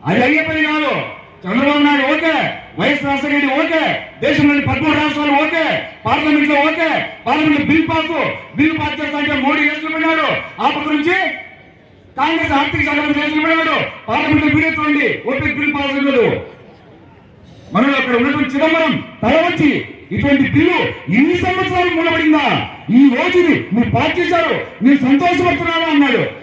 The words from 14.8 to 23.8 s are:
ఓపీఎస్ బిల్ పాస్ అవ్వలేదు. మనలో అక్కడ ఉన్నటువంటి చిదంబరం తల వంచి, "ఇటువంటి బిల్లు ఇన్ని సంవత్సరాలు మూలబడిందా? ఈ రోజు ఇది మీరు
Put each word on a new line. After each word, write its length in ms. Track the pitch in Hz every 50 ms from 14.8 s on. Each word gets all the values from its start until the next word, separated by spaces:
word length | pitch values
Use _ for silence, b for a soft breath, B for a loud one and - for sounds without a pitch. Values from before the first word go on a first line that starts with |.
| 302 302 294 285 262 214 - - - 226
ఓపీఎస్ 300 | 269 277 294 294 - 294
బిల్ 160 | 285 269 -
పాస్ 120 | 277 277
అవ్వలేదు. 540 | 269 277 277 269 277 247 247 214 165 - - - - - - - - - - - - - - - - - - - - - - - - - - - -
మనలో 220 | - 196 254 277 277
అక్కడ 220 | 262 - 247 247
ఉన్నటువంటి 320 | 233 254 285 294 302 269 -
చిదంబరం 560 | - 285 320 320 320 320 320 294 196 - - - - -
తల 60 | - 226
వంచి, 560 | 277 320 330 359 339 - 320 285 220 147 - - - - - -
"ఇటువంటి 380 | 180 - - 285 277 - 269 -
బిల్లు 640 | - 294 330 359 359 - - - - - - 139 175
ఇన్ని 220 | 247 294 339 359
సంవత్సరాలు 540 | 359 381 370 370 370 381 370 370 359 349 349
మూలబడిందా? 800 | 330 320 339 330 320 320 311 311 302 294 277 247 170 123 107 - - - - -
ఈ 260 | 202 254 277 277 240
రోజు 220 | 269 339 359 - 359
ఇది 300 | 349 320 240 127 - -
మీరు 180 | 180 233